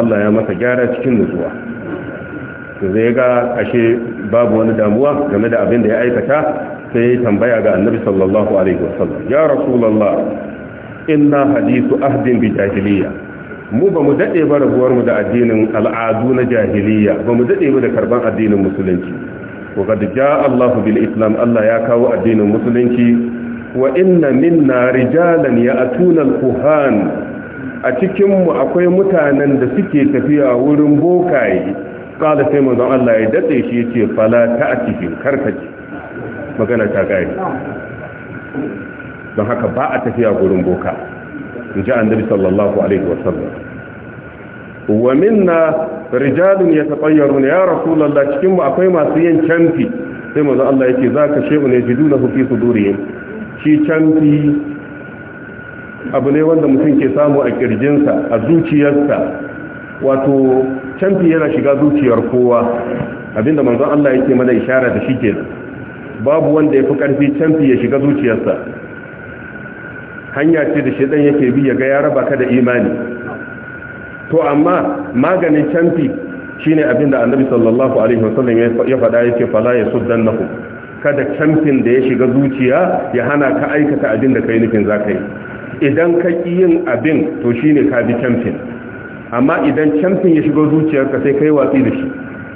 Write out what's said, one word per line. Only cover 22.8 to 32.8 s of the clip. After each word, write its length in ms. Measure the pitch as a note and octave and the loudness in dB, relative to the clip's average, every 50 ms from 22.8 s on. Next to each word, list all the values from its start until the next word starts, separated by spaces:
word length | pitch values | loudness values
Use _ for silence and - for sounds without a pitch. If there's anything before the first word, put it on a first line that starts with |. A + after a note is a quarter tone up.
| B2 A#2+ A#2+ A#2+ A#2+ A#2+ A#2+ A#2 A#2 - - - - - - - - - - | 2 2 2 2 4 4 4 2 0 -2 -6 -8 -10 -10 -10 -10 -12 -8 -4
"Wa 160 | B2+ C3 C#3 - | 0 0 0 2
inna 380 | E3+ F#3+ F#3+ F3+ E3+ D#3 C#3 B2+ | 2 2 4 4 4 4 4 2
minna 580 | B2+ D3 E3+ E3+ E3 C#3+ C3 B2+ B2 B2 B2+ | 2 2 4 4 4 4 4 4 2 2 2
rijalan 640 | B2+ C3 B2 - D3 D#3+ F3 E3+ E3 D#3+ D3 C3+ A#2+ | 2 2 0 2 2 2 2 4 2 2 2 2 2
ya'tuna 640 | A#2 A#2+ B2 C3+ - C3 C3 - - F3+ F3+ E3 D#3+ C#3+ | 2 2 2 2 0 0 -2 0 2 2 4 4 4 2
al-kuhan." 680 | C3 A#2+ - - B2+ A2+ - B2 D3 D#3 D3+ C#3+ C3 A2+ G2+ F2+ D#2+ - - - - - - - - - - - - - - - | 2 0 0 0 0 0 0 2 2 2 4 2 2 2 0 0 -2 -4 -6 -8 -10 -12 -12 -14 -14 -14 -12 -12 -12 -12 -6 -4
A 80 | B2+ - - | -4 -2 0
cikin 260 | F#3+ F#3 F3+ - G3 | -2 -2 0 2 2
mu 240 | G3 G3 F#3+ F3+ E3 D3 | 4 4 2 2 2 2
akwai 320 | - C3+ C3+ - F3 F3+ F3 | 0 0 0 2 2 2 4
mutanen 720 | F3 F#3 G3 F#3+ F#3 E3+ D3+ C#3+ C#3 C#3 C#3+ C#3 C#3 B2+ | 4 2 2 2 2 2 2 2 2 2 2 2 2 2
da 80 | B2 B2 - | 0 0 0
suke 320 | - - - - D3 C3+ - | -2 -2 0 0 2 2 2
tafiya 460 | - C3 B2+ C#3 D3 D3 C#3 B2+ B2 | 2 0 0 2 2 2 2 2 2
wurin 400 | A#2+ B2+ C#3+ D3 D3 D3+ D3 D3 D3 | 2 2 2 2 2 4 4 4 4
bokaye. 720 | D#3 E3+ F3+ F3+ F3 F3 D#3 C3+ A#2 G#2 F#2 F2+ F2+ F#2 G2+ - - - - - - - - - | 4 2 2 2 2 2 0 0 2 0 0 -2 -2 -4 -6 -8 -10 -12 -14 -16 -16 -16 -8 -2
Qala, 240 | D#3 D3+ D3+ C#3 C#3 D3+ D3 | 0 2 2 2 2 2 2
sai 80 | C#3+ | 2
manzon 240 | C#3 C3 B2 A#2 | 2 2 2 2